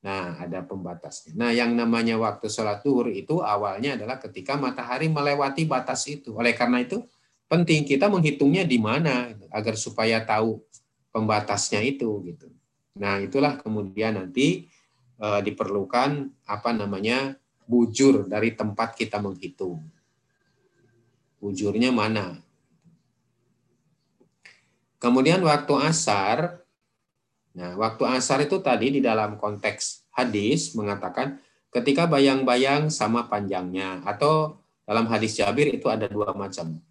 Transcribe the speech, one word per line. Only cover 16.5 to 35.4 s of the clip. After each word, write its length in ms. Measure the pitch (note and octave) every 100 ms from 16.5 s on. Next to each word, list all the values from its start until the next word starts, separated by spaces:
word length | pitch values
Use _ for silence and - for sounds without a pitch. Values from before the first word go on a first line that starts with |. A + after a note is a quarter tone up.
| G#2+ A#2+
namanya, 640 | A2+ G2+ G2 G#2+ B2 C3+ C3+ _ _ -
bujur 560 | A#2+ A#2 A2 C3+ A2+ F#2+
dari 240 | G#2+ A2+
tempat 480 | A2+ G#2+ G2+ A2+ -
kita 240 | A2 G#2
menghitung. 560 | G2+ F2+ - - F#2+ E2 A2+ _ _ _ _ _ _ _ _ _ _ _ _ _ _ _
Bujurnya 560 | G2+ F#2 G2+ G#2 B2 B2
mana? 400 | G#2+ A2 F#2 D#2 _ _ _ _ _ _ _ _ _ _ _ _ _ _ _ _ _ _ _ _ - _ _ _ _ _
Kemudian 400 | A#2+ B2+ C3+ F3+
waktu 320 | E3+ D3 - C#3 D3
asar. 720 | D#3+ - G2+ G2 A#2+ E3+ - _ _ _ _ _ _ _ _ _ F2
Nah, 240 | F2 F#2
waktu 240 | A2 A2+ B2
asar 320 | B2+ B2 C3+
itu 160 | D3 F#3+
tadi 400 | D3 A#2 B2 C#3+
di 20 |
dalam 380 | B2 A2 G#2+ G#2
konteks 720 | G#2 G#2 G#2+ G2+ - - _
hadis 640 | - B2 G#2 G#2 - - A2+
mengatakan 640 | G#2 G2+ G#2+ - C3+ C#3 _ _ _
ketika 340 | B2 A#2+ C#3+ E3+
bayang-bayang 840 | D3 C#3 C3+ C3 B2 C3 C#3+ D#3
sama 340 | D#3 G#2+ A#2 A2+
panjangnya, 720 | G#2 G2+ F#2 F2+ F#2 F#2+ F#2
atau 560 | F#2 G#2+ C#3+ D#3 D#3 - _ _
dalam 240 | - A2 A2+
hadis 320 | A2+ A2
Jabir 320 | -